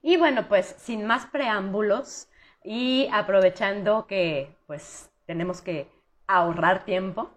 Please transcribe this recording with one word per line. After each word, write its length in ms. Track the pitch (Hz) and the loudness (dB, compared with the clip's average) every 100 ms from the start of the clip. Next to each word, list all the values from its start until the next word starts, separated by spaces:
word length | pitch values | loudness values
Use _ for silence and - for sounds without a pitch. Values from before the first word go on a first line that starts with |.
Y 160 | 285 349 | 2 4
bueno, 300 | 330 254 - | 4 2 2
pues, 260 | 202 185 - | 2 0 -10
sin 280 | - 226 208 | -8 -6 -2
más 180 | 240 | -2
preámbulos 1040 | - 285 254 208 196 196 214 214 269 - - _ _ _ | -2 -4 -2 -2 -2 -2 2 0 -2 -14 -18 _ _ _
y 460 | - 220 254 254 269 | -10 -4 0 0 2
aprovechando 960 | 214 196 196 185 185 202 202 202 214 - | 0 2 4 4 2 -4 -2 0 0 0
que, 480 | 196 170 147 143 _ _ | -2 0 -2 -6 _ _
pues, 440 | 147 - - - _ | -16 -14 -20 -20 _
tenemos 380 | - 165 175 180 | -10 -6 -6 -6
que 260 | - 160 139 _ _ _ - | -8 -8 -10 _ _ _ 0
ahorrar 580 | 185 170 170 165 190 | 2 2 2 2 2
tiempo 460 | - 185 190 180 359 | 0 -4 -4 -8 -10